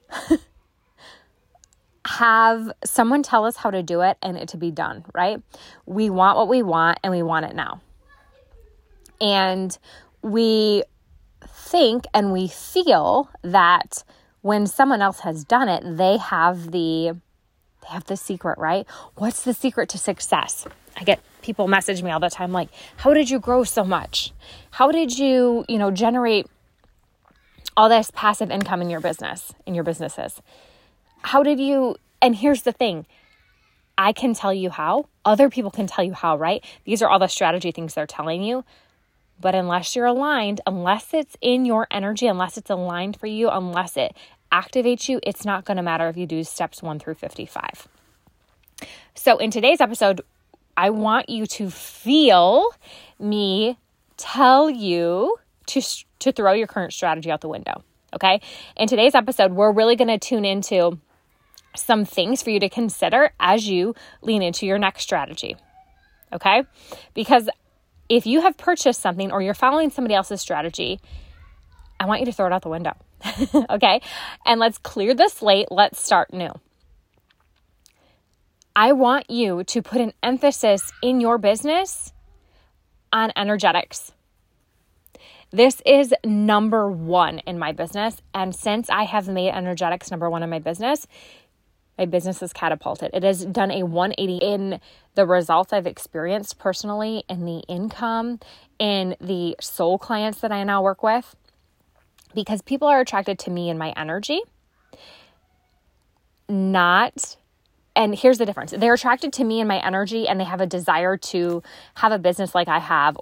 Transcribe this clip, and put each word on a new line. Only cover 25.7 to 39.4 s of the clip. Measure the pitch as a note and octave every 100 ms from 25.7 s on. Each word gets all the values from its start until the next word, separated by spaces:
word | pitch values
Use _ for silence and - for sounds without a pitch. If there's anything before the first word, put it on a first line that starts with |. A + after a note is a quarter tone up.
| A3+
know, | G3+
generate | F#3+ A3+ B3 A#3+ G#3+ - _ _ _ _ _ _ _ _ _ _ _ - -
all | A3
this | A3+ A3
passive | - G#3+ G#3 A3
income | G3 G3 F3+
in | F3
your | E3
business, | E3 D#3+ - F3+ - - -
in |
your | F3
businesses? | D#3+ E3 D#3+ - - - _ _ _ _ _ _ _ _
How | - C#4
did | C#4+ C#4
you," | C4+ C#4 B3+ - _ -
and | B3+ G#3+
here's | C#4 C#4
the | -
thing, | - A#3 E3 - _ _ _ _ _ _ _ _ -
I | G3
can | A3 B3+ A3
tell | G3
you | F#3+ F#3
how, | E3+ D#3 A3+ D4 _ G#3
other | G#3+ C#4
people | B3+ G3+
can | - G3
tell | - F#3
you |
how, | F3+ E3+ D3+
right? | D#3+ G3 - -
These | - G#3
are | A3+
all | G3
the | F#3
strategy | - F3+ F3 F3
things | E3 E3 D#3
they're | D3+
telling | - D3+ E3+
you. | G3+ B3+ - _ _ _ _ _ _
But | _